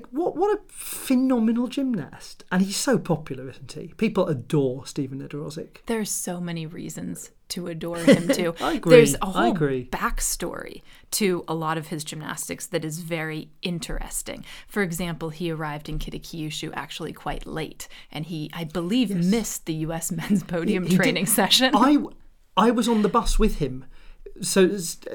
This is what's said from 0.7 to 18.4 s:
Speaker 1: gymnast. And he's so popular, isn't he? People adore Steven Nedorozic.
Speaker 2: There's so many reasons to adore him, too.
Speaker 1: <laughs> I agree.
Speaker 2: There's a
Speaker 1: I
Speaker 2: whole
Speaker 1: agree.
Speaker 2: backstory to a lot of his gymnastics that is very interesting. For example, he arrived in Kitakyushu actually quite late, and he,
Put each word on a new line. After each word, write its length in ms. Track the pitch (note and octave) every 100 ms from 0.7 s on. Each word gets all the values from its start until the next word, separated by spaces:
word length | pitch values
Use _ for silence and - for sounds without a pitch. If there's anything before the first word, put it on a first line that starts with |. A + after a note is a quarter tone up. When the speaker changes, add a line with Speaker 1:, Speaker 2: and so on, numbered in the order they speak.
| - - - - B3+ C4 B3+ A3 A#3 B3
Speaker 1:
gymnast. 800 | - C4+ G#3+ B2+ - - - -
And 100 | F3+
he's 160 | G3 G3
so 200 | - A3+
popular, 520 | - D3+ - C3 C3
isn't 220 | - B2+
he? 140 | - - -
People 300 | A3+ G#3+ F3
adore 580 | C#3 A2+ D3+ C3+ C3 -
Steven 340 | - C3 C3+
Nedorozic. 580 | C#3 D3 D#3 D#3 - - -
Speaker 2:
There's 220 | A3+ G#3
so 300 | - - F3
many 260 | F3 E3 D#3+
reasons 680 | F3 D#3+ D#3 F3+ E3+ - _ -
to 180 | - E3+
adore 300 | E3 E3+ E3+
him, 320 | E3+ - F3
too. 260 | - E3+ E3+
Speaker 1:
<laughs> 40 |
I 120 | D4
agree. 220 | D4+ F3+ A#3
Speaker 2:
There's 200 | - -
a 100 | G3
Speaker 1:
I 40 |
Speaker 2:
whole 200 | - F4
Speaker 1:
agree. 380 | E3+ C#3+ C3 B2+
Speaker 2:
backstory 920 | F#3+ A3+ - - - F3 - - - - - -
to 320 | - G3+ F3 -
a 40 | E3
lot 220 | D#3 D#3+
of 100 | D3+
his 180 | D3+ D3+
gymnastics 600 | D#3 D3+ D#3 - E3 -
that 180 | E3+ D#3+
is 140 | D#3
very 500 | E3 E3+ D#3 D#3 - -
interesting. 840 | F#3 E3+ - C#3 - - - - - - -
For 160 | G#3
example, 480 | F#3+ E3 F3 D#3+ E3
he 200 | D#3 F3
arrived 380 | D#3+ D#3 D3+ D3+
in 100 | D#3
Kitakyushu 720 | - - - E3 D#3 D#3 D#3
actually 380 | - C#3 - -
quite 340 | - D3 - -
late, 440 | D#3 D#3 - - - -
and 140 | - D#3
he, 240 | D#3+